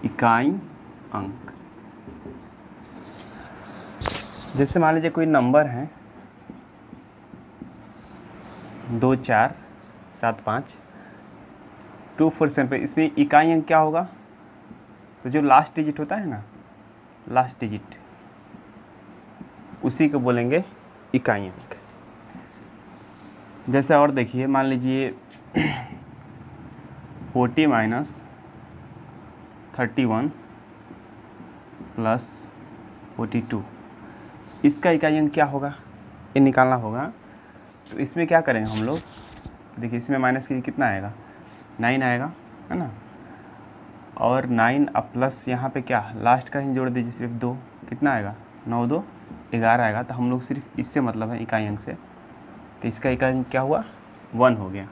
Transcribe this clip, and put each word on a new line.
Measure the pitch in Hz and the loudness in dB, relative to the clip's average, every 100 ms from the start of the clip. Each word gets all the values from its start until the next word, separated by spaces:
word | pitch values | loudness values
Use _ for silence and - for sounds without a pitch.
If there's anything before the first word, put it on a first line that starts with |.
| 110 | -6
इकाई | - 120 117 139 190 - - - - - | 0 4 4 2 -2 -8 -20 -20 -20 -12
अंक, | 104 98 - - - - - - - - - - - - - - - - - - - - - - - - - - - - - - - - 131 | -10 -8 -12 -18 -20 -20 -20 -20 -20 -20 -18 -18 -18 -20 -20 -20 -20 -20 -20 -20 -20 -20 -20 -20 -20 -18 -18 -18 -8 -6 -6 -12 -16 -8 0
जैसे | 139 175 | 2 4
मान | 156 160 | 4 4
लीजिए | 160 | 0
कोई | 165 160 | 0 4
number | 151 123 147 147 | 4 6 4 4
है | 120 151 - - - - - - - - - - - - - - - - - - - - - - - - - - - - - 123 | -2 -8 -12 -20 -20 -20 -20 -20 -20 -20 -20 -20 -20 -20 -20 -20 -20 -20 -20 -20 -20 -20 -20 -20 -20 -20 -20 -20 -20 -18 -16 -8
दो | 117 127 131 | 0 2 2
चार | 127 110 123 - - - - - - - | 2 4 4 -2 -18 -20 -20 -20 -20 -2
सात | 117 113 | -2 -2
पाँच | - 113 147 - - - - - - - - - - - - - - - | -4 -4 -6 -18 -20 -20 -20 -20 -20 -20 -20 -20 -20 -20 -20 -20 -20 2
टू | 160 | 2
फ़ोर | - 151 | 4 0
सेवन, | 143 131 135 | 2 0 -2
इसमें | 147 - 160 | -2 0 0
इकाई | 147 143 151 160 | 2 6 6 6
अंक | 160 151 | 2 4
क्या | 160 | 4
होगा? | 156 160 180 - - - - - - - - - - - 131 | 4 0 -4 -12 -20 -20 -20 -20 -20 -20 -20 -20 -20 -12 -2
तो | |
जो | 147 | 0
last | 143 135 156 - | 6 6 6 -2
digit | 151 147 | -2 -2
होता | 147 208 | -4 -4
है | 185 | -4
ना, | 107 104 - - - - - - - - | -8 -12 -20 -20 -20 -20 -20 -20 -20 -2
last | 123 127 - | 0 0 -4
digit, | 113 104 - - - - - - - - - - - - - - - - - - - - | -6 -6 -12 -20 -20 -20 -20 -20 -20 -20 -20 -20 -20 -20 -20 -20 -20 -20 -20 -20 -20 -6
उसी | - 123 156 | -4 2 2
को | 143 | 2
बोलेंगे | 123 120 120 156 190 - - - - | 2 2 2 0 -2 -14 -20 -20 -2
इकाई | 131 123 104 95 | 0 2 0 -2
अंक। | 90 - - - - - - - - - - - - - - - - - - - - - | -12 -18 -18 -18 -20 -20 -20 -20 -20 -20 -20 -20 -20 -20 -20 -20 -20 -20 -20 -20 -14 0
जैसे | 135 131 151 | 0 6 6
और | 147 | 6
देखिए, | 135 120 123 135 | 4 -2 -2 0
मान | 135 135 | 0 0
लीजिए | 127 127 131 131 - - - - - | 0 0 -2 -2 -6 -20 -20 -4 -2
<clears throat> | 156 135 - - - - - - - - - - - - - - - | -2 -4 -12 -16 -20 -20 -20 -20 -20 -20 -20 -20 -20 -20 -20 -18 -4
फ़ोर्टी | 127 123 156 156 | 0 2 2 4
माइनस | 117 110 117 151 - - - - - - - - - - - - - - - - | 4 2 -2 -6 -12 -20 -20 -20 -20 -20 -20 -20 -20 -20 -20 -20 -20 -20 -20 -16
थर्टी | - 120 117 123 | -4 -2 0 0
वन | 110 143 - - - - - - - - - - - - - - - - - | 0 -2 -6 -20 -20 -20 -20 -20 -20 -20 -20 -20 -20 -20 -20 -20 -20 -14 -4
प्लस | 110 120 - - - - - - - - - - | 0 0 -4 -18 -20 -20 -20 -20 -20 -20 -16 -8
फ़ोर्टी | 110 120 | -4 -4
टू, | 113 110 98 - - - - - - - - - 143 | -4 -8 -8 -18 -20 -20 -20 -20 -20 -20 -20 0 0
इसका | 147 180 | 2 2
इकाई | 165 156 151 | 2 2 2
अंक | 151 | 0
क्या | 156 147 | 2 0
होगा, | 139 143 143 - - - - - 139 | 0 -6 -8 -20 -20 -20 -20 -2 4
ये | |
निकालना | 135 127 127 120 | 6 6 4 2
होगा। | 110 117 156 - - - - - - - - | -2 -6 -8 -10 -20 -20 -20 -20 -20 -20 -14
तो | - | -6
इसमें | 139 170 165 | -4 -2 4
क्या | 165 | 4
करेंगे | 160 117 110 | 4 0 0
हम | 110 | -2
लोग, | 113 160 - - - - - - - - | -4 -4 -8 -20 -20 -18 -20 -20 -18 -8
देखिए | 113 120 | -6 -6
इसमें | 120 135 | -2 0
माइनस | 131 131 127 | 2 0 -2
कीजिए, | 131 | -6
कितना | 127 147 127 | -4 -2 0
आएगा, | 98 101 107 - - - - - - | 0 -6 -12 -20 -20 -20 -20 -20 -2
नाइन | 117 131 | 0 2
आएगा, | 131 123 147 170 - - - | 2 0 -2 -10 -20 -20 -8
है | 180 | -6
ना। | 147 104 - - - - - - - - - - - - | -6 -10 -20 -20 -20 -20 -20 -20 -20 -20 -20 -20 -18 -2
और | 117 127 127 | 0 0 0
नाइन | 117 113 135 147 | 4 4 4 2
अब | - - | 0 -4
प्लस | 120 131 131 - | -2 -2 -2 -6
यहाँ | 123 131 | -4 -2
पे | 135 | -4
क्या, | 127 123 107 110 | -2 -2 -2 -2
लास्ट | 110 127 - | 2 2 2
का | 143 | -4
ही | 139 | -2
जोड़ | 131 127 | 0 0
दीजिए | 123 120 | -2 -4
सिर्फ | 117 123 | -6 -8
दो, | 117 123 127 - - - | -4 -4 -6 -12 -20 -12
कितना | 123 143 | -2 0
आएगा, | 123 101 110 - - - | 0 -2 -8 -18 -16 -4
नौ | 117 120 | 0 0
दो | 160 202 - - - - | -2 -4 -18 -20 -20 -6
ग्यारह | 117 113 117 | 0 4 4
आएगा। | 117 107 | 4 0
तो | 123 | -4
हम | 123 123 | -2 -2
लोग | 127 | -2
सिर्फ | 123 139 - - | -4 -8 -6 -8
इससे | - 147 | -4 0
मतलब | 123 110 110 | 0 -2 -6
है | 120 | -6
इकाई | 113 110 104 | -2 -2 -2
अंक | 104 | -6
से, | - | -10
तो | - - - - - - - - - 117 | -14 -16 -20 -20 -20 -20 -20 -20 -8 -6
इसका | 113 135 | -2 -2
इकाई | 123 131 | 0 0
अंक | 131 127 | 0 -2
क्या | 131 | -2
हुआ, | 135 151 220 - - - - | 0 -2 -2 -16 -20 -20 -10
वन | 117 127 113 | 4 4 4
हो | 95 | -4
गया। | 98 98 | -8 -12